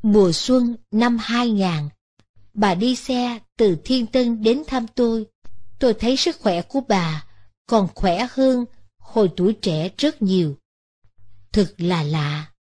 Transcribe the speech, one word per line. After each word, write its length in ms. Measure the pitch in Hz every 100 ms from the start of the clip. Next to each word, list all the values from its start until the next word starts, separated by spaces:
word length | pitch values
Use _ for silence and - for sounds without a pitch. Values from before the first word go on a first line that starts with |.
Mùa 300 | 220 208 185
xuân 440 | 165 - 254 240 233 _
năm 280 | 214 240 233
hai 300 | 220 233 240
nghìn, 380 | 208 190 160 147 _ _ _ _ _ -
bà 200 | 214 208
đi 220 | 180 240 247
xe 420 | - 254 247 233 - -
từ 200 | 220 165
Thiên 220 | - 262 226
Tân 360 | 262 240 226
đến 200 | 214 262 311
thăm 200 | 262 233
tôi. 320 | - 240 226 220 _ - - - -
Tôi 160 | 254
thấy 220 | 220 226 262
sức 200 | - 320
khỏe 220 | 220 175
của 180 | 175 277 262
bà 360 | 196 170 156 - - - _ -
còn 220 | 226 190
khỏe 320 | - 196 170 247
hơn 340 | - 262 254 240 - - _
hồi 320 | - 226 196 -
tuổi 200 | 180 214
trẻ 280 | - 156 175 -
rất 240 | 294 302
nhiều. 360 | 196 185 160 139 _ _ _ _ _ _ - - -
Thực 280 | 214 196 -
là 220 | 170 175
lạ. 500 | 147 156 147 151 156 _